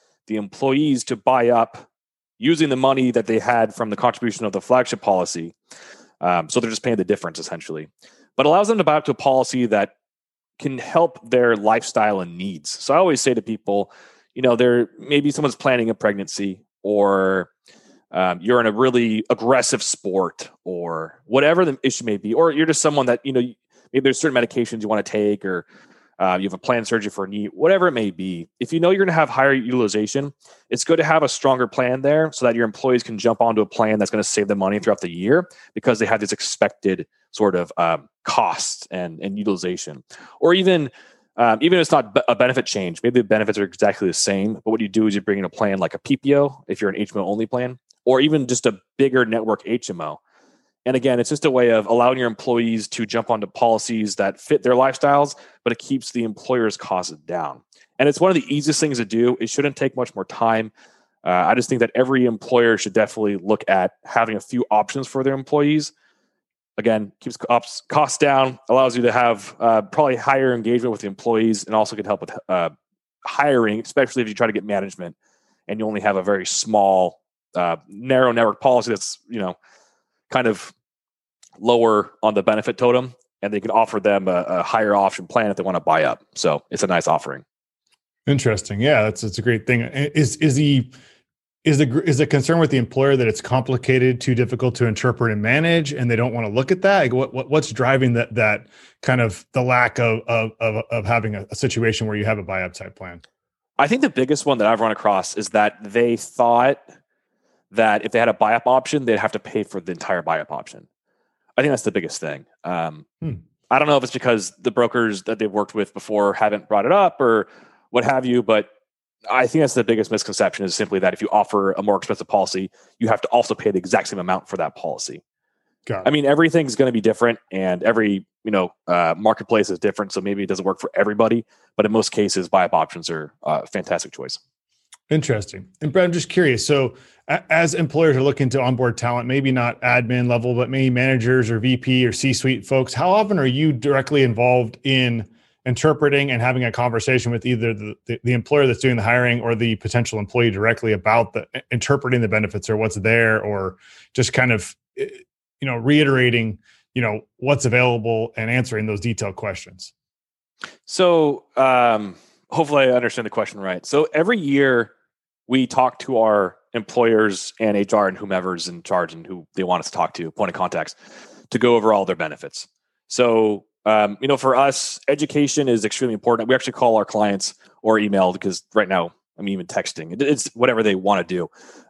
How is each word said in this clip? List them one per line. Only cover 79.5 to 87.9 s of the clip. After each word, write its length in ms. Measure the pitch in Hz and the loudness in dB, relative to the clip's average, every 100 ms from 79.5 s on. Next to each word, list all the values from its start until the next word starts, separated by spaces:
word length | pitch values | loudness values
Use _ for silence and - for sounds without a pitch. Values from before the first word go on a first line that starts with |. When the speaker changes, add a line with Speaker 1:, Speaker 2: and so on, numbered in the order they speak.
| 90 _ _ _ _ _ _ _ | -8 _ _ _ _ _ _ _
Speaker 1:
kind 160 | 127 120 | -2 0
of 260 | 101 - - _ _ _ _ _ _ _ - | -2 -8 -20 _ _ _ _ _ _ _ -4
lower 520 | 110 120 117 104 101 - | 2 4 6 4 0 -2
on 100 | 110 | 0
the 80 | 104 | 0
benefit 340 | 95 107 113 - | 0 -2 -4 0
totem, 380 | 123 123 127 120 _ _ | 2 2 -2 -12 _ _
and 100 | 101 | -6
they 60 | 104 | -4
can 100 | 110 | 0
offer 300 | 107 113 110 | 0 0 0
them 280 | 104 98 95 | 2 2 2
a, 160 | 90 87 | -2 -2
a 160 | 90 | -4
higher 320 | 82 113 107 101 | -2 0 2 2
option 320 | 98 - 87 | 2 -2 -4
plan 240 | 120 107 | -2 -2
if 60 | 95 | -2
they 40 | |
wanna 180 | 92 87 | -4 -2
buy 240 | 82 80 71 | 0 2 0
up. 180 | - _ | -2 _
So 300 | - 87 73 - | -4 -2 -2 -4
it's 100 | 85 | -4
a 60 | 95 | -2
nice 200 | 87 80 | 0 0
offering. 380 | 80 - 65 - _ _ _ _ | -2 -2 -12 -16 _ _ _ _